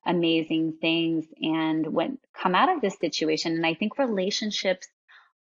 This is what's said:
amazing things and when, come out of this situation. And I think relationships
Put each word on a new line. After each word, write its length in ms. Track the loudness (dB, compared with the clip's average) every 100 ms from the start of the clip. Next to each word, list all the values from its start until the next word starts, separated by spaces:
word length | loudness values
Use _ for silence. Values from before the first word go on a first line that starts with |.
| -2
amazing 680 | 2 2 2 0 0 -2 -2
things 460 | 0 0 0 0 -4 -6
and 420 | -2 0 0 0 0
when, 300 | 0 -2 -4 _
come 220 | -4 2
out 140 | 4 4
of 120 | 2
this 160 | -2 -2
situation. 560 | -4 -2 0 0 0 0
And 100 | 0
I 80 |
think 240 | 0 -2 0
relationships 880 | -2 0 -2 -2 -4 -2 -2 -2 -6 _ _ -20 _ _